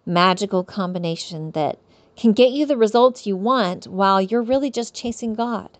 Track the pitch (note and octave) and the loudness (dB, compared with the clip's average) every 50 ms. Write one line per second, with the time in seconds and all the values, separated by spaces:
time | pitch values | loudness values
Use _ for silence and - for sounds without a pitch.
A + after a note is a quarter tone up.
0 | - F3 F3 F3 F3+ F#3 F3+ F#3 G#3 G3 G3 F3+ F#3 - - G#3 F#3 F3+ F#3 F3 | -6 -2 2 4 4 4 2 2 -2 -2 -2 -2 -2 -4 -6 -6 -4 -4 -4 -4
1 | F3 E3 E3 - - - E3+ D#3 D#3+ D#3+ - D#3+ D3 C3+ - - _ _ _ _ | -4 -4 -6 -6 -8 -12 -10 -10 -10 -6 -4 -2 -2 -2 -4 -8 _ _ _ _
2 | _ _ _ - - A3+ G3+ B3 B3 B3+ C4 D4 D4+ C#4+ C#4 A3+ A3 G#3 A3+ A#3+ | _ _ _ 0 2 4 6 6 4 4 4 2 0 0 2 2 2 2 4 4
3 | B3 B3+ B3 - - G3+ F#3+ F#3 G3+ A#3+ C4 B3 G3 F3+ F#3 F3+ - - F#3 F#3+ | 4 4 2 0 -6 -6 -4 -2 0 0 0 0 0 -2 -4 -6 -10 -8 -2 0
4 | G3 G3 G3 F#3+ F#3+ F#3+ A3+ A#3+ A3+ A#3 C4 C4+ C#4+ C4+ - - A#3 - - - | 2 4 4 2 2 0 -2 -2 0 0 -2 0 -2 -2 -4 -6 -8 -8 -10 -10
5 | - A#3 A3+ - A#3 A3+ G#3+ A#3 A#3 A#3+ A3+ F#3+ - - _ | -10 -8 -8 -8 -8 -6 -4 -4 -4 -4 -6 -8 -8 -12 _